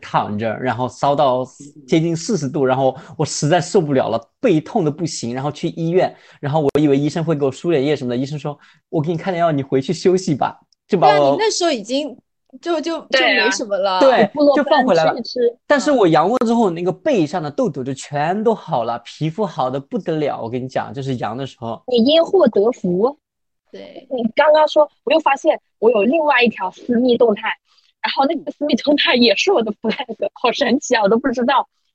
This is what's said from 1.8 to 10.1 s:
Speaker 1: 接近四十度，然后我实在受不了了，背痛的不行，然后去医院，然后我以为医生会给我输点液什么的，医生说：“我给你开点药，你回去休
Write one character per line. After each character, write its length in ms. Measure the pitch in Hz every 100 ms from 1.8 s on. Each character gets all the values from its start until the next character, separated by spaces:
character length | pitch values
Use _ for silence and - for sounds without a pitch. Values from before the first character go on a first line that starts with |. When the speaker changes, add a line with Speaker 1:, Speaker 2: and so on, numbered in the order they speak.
| 139
Speaker 1:
接 120 | 165
近 160 | 170 165
四 200 | - 196
十 140 | 139
度， 160 | 156 131
然 100 | 127
后 220 | 135 - - 151
我 80 |
实 240 | 151 - 147
在 140 | 175
受 180 | 165 208
不 140 | 147
了 160 | 135 110
了， 100 | 113 - _
背 200 | 240 156
痛 240 | - 226
的 60 | 151
不 160 | 143 165
行， 260 | - 117 127
然 80 |
后 80 | 147
去 160 | 147 165
医 200 | 160 165
院， 240 | 180 156 - - -
然 100 | 143
后 100 | 160
我 80 | 139 147
以 60 | 151
为 100 | 139
医 100 | 151
生 160 | 170
会 120 | 160 147
给 100 | 139
我 60 |
输 180 | 131 170
点 160 | 156 143
液 100 | 143
什 80 |
么 60 | 123
的， 80 | 120
医 80 | 139
生 140 | 151
说 180 | 151 143 _ _ _
：“我 100 | 165
给 80 | 151
你 60 | 165
开 100 | 196
点 100 | 170
药， 120 | 170
你 100 | 143
回 180 | 135 135
去 140 | 135
休 240 | 165 190